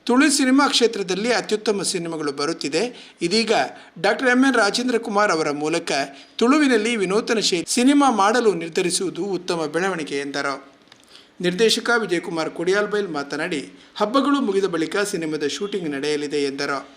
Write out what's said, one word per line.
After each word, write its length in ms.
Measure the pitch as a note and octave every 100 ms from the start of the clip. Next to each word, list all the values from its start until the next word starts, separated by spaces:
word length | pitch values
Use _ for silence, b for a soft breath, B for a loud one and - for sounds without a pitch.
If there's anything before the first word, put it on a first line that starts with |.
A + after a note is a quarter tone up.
ತುಳು 260 | - B3 D4+
ಸಿನಿಮಾ 380 | - C4 C4 C#4
ಕ್ಷೇತ್ರದಲ್ಲಿ 640 | - A3+ G#3+ F#3 F#3 A3+
ಅತ್ಯುತ್ತಮ 500 | A3 F3+ G#3+ A3 G3+
ಸಿನಿಮಾಗಳು 500 | E3 F#3+ E3+ D#3+ D3+
ಬರುತ್ತಿದೆ. 500 | C#3 D3 E3 E3 D#3 A#3+ B B B
ಇದೀಗ 300 | E3+ G#3+ A3 G3 B2+ - B -
ಡಾಕ್ಟರ್ 280 | F#3 - C4
ಎಂ 160 | B3
ಎನ್ 100 | C4+
ರಾಜೇಂದ್ರ 440 | A#3+ G#3 A3 B3 A#3
ಕುಮಾರ್ 340 | A3+ G3+ G#3
ಅವರ 180 | E3 D3+
ಮೂಲಕ 420 | D3 D3+ E3+ E3+ D3 C#3+ B B B
ತುಳುವಿನಲ್ಲಿ 600 | A#3 D4+ C#4+ A#3 G#3+ A#3+
ವಿನೂತನ 420 | F3+ G3+ A#3 A3+
ಶೈಲಿ 260 | - E3+ D#3+
ಸಿನಿಮಾ 420 | - B3 C#4+ C4+
ಮಾಡಲು 440 | A3 G3 A#3+ A3+
ನಿರ್ಧರಿಸುವುದು 680 | F3 E3 E3 F3 - F#3 D#3
ಉತ್ತಮ 400 | G3+ F3+ F3+ F3 D#3
ಬೆಳವಣಿಗೆ 520 | D3+ F#3+ F3+ C#3+ C#3+
ಎಂದರು. 600 | C#3+ C#3+ C#3 C3+ - _ _ B B B B B
ನಿರ್ದೇಶಕ 500 | F3+ F3+ A3+ A#3+ A#3 A#3+
ವಿಜಯಕುಮಾರ್ 520 | G#3 E3+ - E3 D#3
ಕೊಡಿಯಾಲ್ಬೈಲ್ 580 | - F3 G3+ G#3 G#3 G3
ಮಾತನಾಡಿ, 520 | D3+ C#3 D3 E3+ D#3 - - B B
ಹಬ್ಬಗಳು 440 | G#3 C4+ C#4 C#4+
ಮುಗಿದ 240 | A3+ G3
ಬಳಿಕ 320 | F#3+ E3 D#3 G3
ಸಿನಿಮಾದ 500 | G3+ F3+ D#3+ D#3 C#3+
ಶೂಟಿಂಗ್ 440 | - G3+ G3+ E3
ನಡೆಯಲಿದೆ 540 | C#3 D3 D3 D3 D3
ಎಂದರು. 440 | C#3 C3+ C#3+ C#3 -